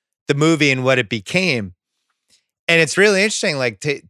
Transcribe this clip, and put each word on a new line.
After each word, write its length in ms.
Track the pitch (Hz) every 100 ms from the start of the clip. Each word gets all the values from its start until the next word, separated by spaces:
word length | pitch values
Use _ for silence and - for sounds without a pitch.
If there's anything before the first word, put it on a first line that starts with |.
| _ _ -
the 60 |
movie 360 | 143 156 160 147
and 140 | 131
what 140 | 127 127
it 80 | 110
became. 640 | 117 - 180 185 123 95 - _ _ _ _ _ _ _ _ -
And 120 | 165
it's 160 | 156 -
really 260 | 208 190
interesting, 360 | 208 - 202 143
like, 220 | 123 104
to, 200 | 151 143